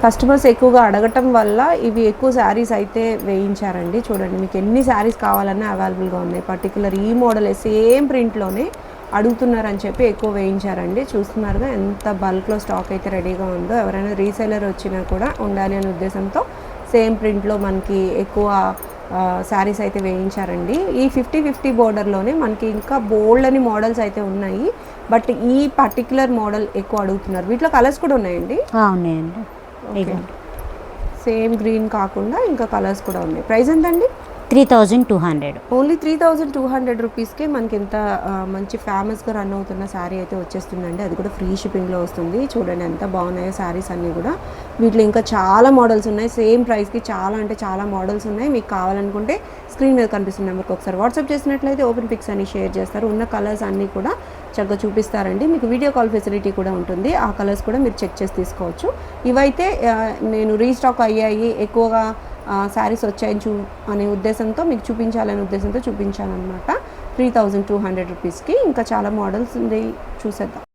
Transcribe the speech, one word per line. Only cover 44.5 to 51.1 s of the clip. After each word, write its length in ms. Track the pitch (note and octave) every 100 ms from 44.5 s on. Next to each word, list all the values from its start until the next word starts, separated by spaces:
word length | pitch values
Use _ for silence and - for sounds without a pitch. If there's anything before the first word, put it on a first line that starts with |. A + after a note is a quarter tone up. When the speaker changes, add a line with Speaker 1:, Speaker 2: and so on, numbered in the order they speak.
| - - -
Speaker 1:
వీటిలో 220 | A3+ A3
ఇంకా 180 | G#3+ A3
చాలా 500 | A3 G#3+ F#3+ G3 B3+
మోడల్స్ 380 | C4+ A#3 A3 A3
ఉన్నాయి. 200 | G#3 A#3
సేమ్ 380 | - A3 A#3+ A#3+
ప్రైస్కి 320 | A3 G3+ A#3+
చాలా 400 | A#3 G3 F#3+ G#3+
అంటే 180 | G#3 G#3+
చాలా 200 | G3+ F#3+
మోడల్స్ 420 | G#3 G3 F#3 G#3 G#3+
ఉన్నాయి. 220 | G#3 C#4
మీకు 200 | B3+ G3+
కావాలనుకుంటే 720 | G3 F#3 G3 G3+ G3+ G#3+ F#4+ - - -
స్క్రీన్ 240 | - C4+ B3+
మీద 120 | A3
కనిపిస్తున్న 420 | G#3 G3 F#3+ F#3+
నెంబర్కి 220 | F#3 F#3
ఒకసారి 240 | F#3 - F#3
WhatsApp 360 | A3+